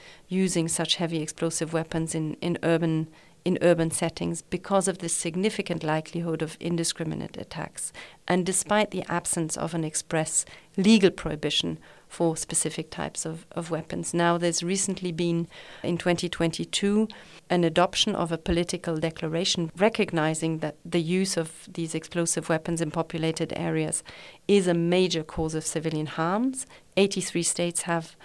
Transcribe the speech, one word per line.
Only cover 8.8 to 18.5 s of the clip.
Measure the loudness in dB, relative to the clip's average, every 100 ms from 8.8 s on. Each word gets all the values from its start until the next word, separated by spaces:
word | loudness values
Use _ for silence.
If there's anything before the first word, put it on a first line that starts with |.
| 2
the | -2 -4
absence | -4 -2 -2 -2 -2
of | -4
an | -2
express | -2 -4 -2 -2 0 -2 -4 -12 -8 2
legal | 6 8 8
prohibition | 4 -6 -4 -2 0 -2 -6 -12 -20 -14
for | 0 0 0
specific | -2 -2 -2 -4 -8
types | -6 -6 -6
of, | -8 -8 -8
of | -8 -4
weapons. | -4 -4 -6 -2
Now, | 2 4 4
there's | 2 0
recently | -2 0 -2 -2 -4
been, | 0 2 2 0 -8 -18 -8
in | -2 0
twenty | 2 2 0
twenty-two, | 0 0 0 -4 0 2 4 2 -2 -20 -16 0
an | 2
adoption | 4 4 2 2 0
of | 0 -2
a | -2
political | 0